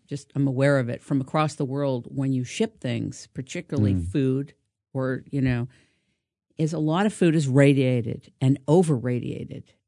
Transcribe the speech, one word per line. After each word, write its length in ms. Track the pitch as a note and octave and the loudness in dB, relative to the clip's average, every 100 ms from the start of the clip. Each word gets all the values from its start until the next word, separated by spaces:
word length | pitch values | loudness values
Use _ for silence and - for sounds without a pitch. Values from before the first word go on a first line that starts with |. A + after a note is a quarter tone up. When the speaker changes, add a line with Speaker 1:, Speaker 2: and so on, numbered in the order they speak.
| _ | _
Speaker 1:
just 240 | C#3+ - C#3 | -14 -8 -2
I'm 120 | C#3 | 0
aware 320 | B2+ C#3 C#3 | 2 4 4
of 80 | A#2 | 0
it 160 | - | -6
from 160 | - C#3+ | -2 -2
across 360 | C3 D#3 D#3 - | 0 0 0 -2
the 100 | C#3 | -4
world, 420 | C#3 C#3+ B2+ A#2 | -2 -2 -4 -6
when 220 | C#3 C3+ | -4 -2
you 140 | B2+ B2 | -2 -4
ship 340 | - A3 - | -4 -4 -4
things, 480 | B2+ A2+ G#2+ - - | -6 -4 -6 -10 -14
particularly 600 | - C3 F3 - C#3+ G#2 F#2 | -14 -10 -12 -4 0 2 0
Speaker 2:
Mm. 120 | E2+ | 0
Speaker 1:
food 460 | C#3+ C3 C3 D3 _ _ _ _ | 0 0 0 -4 _ _ _ _
or, 320 | C3+ C3 C3 - | -6 -4 -6 -6
you 120 | C#3+ | -2
know, 260 | C3 B2 B2 _ _ _ _ _ _ _ _ - | 0 0 -4 _ _ _ _ _ _ _ _ -4
is 140 | D#3 | -2
a 80 | D#3+ | 0
lot 260 | D#3 E3 G#3 | 0 0 0
of 60 | |
food 240 | - F3 D#3+ | 2 2 2
is 100 | C3+ | 4
radiated 840 | C3 C#3 C#3 B2+ B2 B2 - - _ | 6 6 6 2 0 -2 -8 -12 _
and 180 | C3 C#3 - | 0 2 4
over-radiated. 1040 | E3+ E3 B2+ B2 A#2+ - - G#2 - - _ | 4 4 0 -2 -4 -6 -10 -10 -14 -16 _